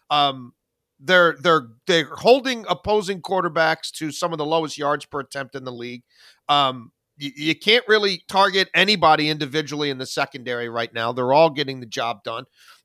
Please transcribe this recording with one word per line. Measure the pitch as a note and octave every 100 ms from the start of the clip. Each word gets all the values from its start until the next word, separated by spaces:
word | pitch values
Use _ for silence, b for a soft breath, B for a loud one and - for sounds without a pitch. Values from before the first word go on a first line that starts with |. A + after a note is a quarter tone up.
| b
Um, | D3 C#3+ C3+ A#2+ _ _ _ _ _
they're, | C3+ F3+ E3+ C#3+
they're, | D#3+ D#3+ A#2+ A2+ -
they're | E3+ D3
holding | D#3 - C4 B3+ A#3+ G#3
opposing | F3 G3+ G#3+ F#3 G3
quarterbacks | - F#3+ F3 D#3+ D#3+ D#3+ -
to | - D#3
some | C#3+ F3
of | E3
the |
lowest | D3 E3 D#3 C#3+
yards | C#3+ D3 -
per | D3
attempt | B2+ C#3 C3
in | C#3
the | B2+
league. | B2 A#2+ B2 _ b b b -
Um, | C#3+ C3+ B2+ A#2 _ _ -
y-, | C#3+
you | C#3+ D3+
can't | D#3 - A#3 A#3
really | G#3+ G3+ F3+ -
target | F#3+ G3 F#3+ F#3
anybody | E3 F#3+ G#3 D#3+ D#3 D3+
individually | D#3 D3 C#3+ D3+ D3 D3
in | C3
the |
secondary | C3 - C#3 C#3 A#2+ A#2+ A#2+
right | A#2 A#2
now. | A#2 A2+
They're | B2 B2+
all | C#3 E3
getting | C#3 C#3 C3
the | A#2+
job | A#2 A#2 A2+
done. | - A2+ C3 b b b